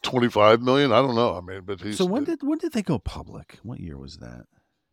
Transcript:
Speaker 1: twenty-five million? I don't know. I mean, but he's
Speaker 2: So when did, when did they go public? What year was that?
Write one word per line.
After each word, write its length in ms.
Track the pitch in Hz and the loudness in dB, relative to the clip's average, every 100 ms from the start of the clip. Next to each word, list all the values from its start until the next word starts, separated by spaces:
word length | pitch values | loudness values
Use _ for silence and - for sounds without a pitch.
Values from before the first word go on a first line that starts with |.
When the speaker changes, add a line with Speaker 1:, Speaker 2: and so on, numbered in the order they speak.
Speaker 1:
twenty-five 600 | - 131 120 107 104 117 | -4 0 2 6 6 6
million? 300 | 123 135 143 | 4 2 4
I 100 | 113 | 4
don't 120 | 135 117 | 4 2
know. 200 | 120 90 | 0 -2
I 60 | |
mean, 200 | 90 95 92 | -8 -12 -10
but 160 | 98 | -8
he's 160 | 95 107 | -6 -2
Speaker 2:
So 80 | 185 | -2
when 180 | 220 | -2
did, 180 | 285 330 | -4 -6
when 160 | 277 311 | -4 -4
did 160 | 339 | -4
they 80 | 233 | -6
go 160 | 202 127 | -4 -4
public? 640 | - - - - - - | -6 -12 -14 -18 -20 -18
What 180 | - 76 | -16 -14
year 180 | 87 69 | -12 -14
was 200 | 69 - | -16 -18
that? 280 | 60 60 - _ _ _ _ | -18 -20 -20 _ _ _ _